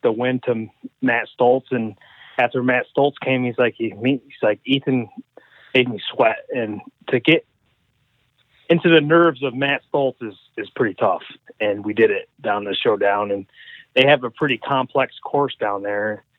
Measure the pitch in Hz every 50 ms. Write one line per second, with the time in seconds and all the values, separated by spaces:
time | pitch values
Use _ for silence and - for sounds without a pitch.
0 | - 123 110 110 123 127 127 123 - - 120 110 110 104 _ _ _ - _ _
1 | - 131 120 117 113 - - - 123 120 123 135 - _ 131 123 113 107 104 _
2 | _ _ - - - - - - 123 120 - 131 123 127 127 127 - - _ -
3 | 139 143 143 - - 131 131 127 127 123 117 - 127 117 107 _ 117 110 95 101
4 | 113 127 143 127 _ - - - - 107 107 101 _ - 135 135 - - 131 127
5 | 117 104 _ - - _ _ - _ _ _ _ - _ _ 131 127 123 117 101
6 | - - - - 131 113 110 - - - - 131 117 107 104 101 - - _ _
7 | _ - - 123 - - - 151 - _ _ _ _ _ _ _ _ _ _ _
8 | _ _ _ _ _ _ _ _ _ _ _ _ _ _ 170 170 - 175 165 160
9 | 147 147 160 170 170 170 147 127 135 135 117 127 139 139 143 - _ _ - 147
10 | 139 131 123 _ 120 110 95 - _ _ _ - 104 98 _ - 135 107 90 -
11 | 123 104 90 - - - - - _ _ - _ 110 104 101 104 104 104 104 107
12 | 113 107 101 95 92 _ _ _ - 110 104 104 104 101 98 - - 120 110 101
13 | 104 101 101 101 104 101 101 98 95 _ _ - - - - - - _ _ 131
14 | 131 139 147 139 123 120 - - 160 147 127 110 - - 139 131 127 - _ 143
15 | 135 - - - - - - 143 143 135 - _ 117 104 101 101 98 101 104 104
16 | 104 107 107 104 _ _ _